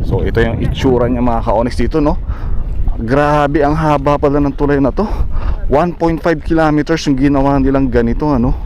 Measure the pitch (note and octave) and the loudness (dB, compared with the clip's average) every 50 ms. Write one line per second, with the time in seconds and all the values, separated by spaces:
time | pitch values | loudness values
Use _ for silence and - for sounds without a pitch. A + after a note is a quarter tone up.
0 | - - - F#2+ E2+ G2 G2+ A2+ A#2 A#2 A2+ - A#2+ A#2+ - - - C3 B2 A#2+ | -2 -2 -2 -2 -2 -2 0 0 0 0 -2 -2 -4 -4 -4 0 0 0 2 2
1 | A#2+ A#2+ B2 A#2+ B2 B2 A#2 A#2 A2+ A#2 G2+ A2 A#2 B2 - - C3 - - D#3+ | 0 0 0 0 0 0 0 0 0 0 0 0 0 -2 -2 -2 -2 0 0 0
2 | D3 D3 F3 - - - - - - - - - - - - - - - - - | 0 0 0 -2 -4 -6 -6 -4 -2 -2 0 0 0 -2 -2 0 0 0 0 -2
3 | A2+ A2 C3 C#3+ D3 D3 D3 D3+ D3 C#3+ C#3+ E3 C#3+ C#3+ D3+ D#3+ D#3+ D3+ D3 C#3+ | -2 -2 0 0 2 2 2 2 0 0 0 0 0 0 0 0 0 0 0 0
4 | C#3 D3 D3 C#3+ D3+ D3 C#3 D3 C#3+ C#3 C3 - D3 C#3+ C#3+ C#3 C#3 - - F3 | 2 0 0 2 0 0 2 2 0 0 -2 -2 -2 0 2 2 0 0 0 -2
5 | G3+ G#3+ - - - - - - - - - - - - B2+ C#3+ E3+ F3 E3 - | -2 -2 -2 -2 -2 0 0 0 0 0 -2 0 0 0 2 2 2 0 -2 -2
6 | E3 E3 D#3+ D3+ - F3 E3 D#3 - - E3+ D#3+ D#3+ D#3 D3 D3+ C#3+ D3 E3 D#3 | -2 -2 -2 0 0 -2 -2 -2 -2 -2 0 2 2 2 2 0 0 0 -2 -2
7 | - D3+ C#3 B2+ C#3 C#3+ C#3+ C3+ C3+ C#3 C#3 C3+ C3 C3+ C3+ C#3 C#3 C3 A2+ A#2+ | 0 -2 0 2 2 2 2 2 2 2 2 2 2 2 2 2 0 2 2 0
8 | A#2 A#2 A#2+ C#3 D3+ D3+ C#3+ A#2+ A#2 C3 - - - | 0 2 0 0 0 0 0 2 2 0 0 -2 -4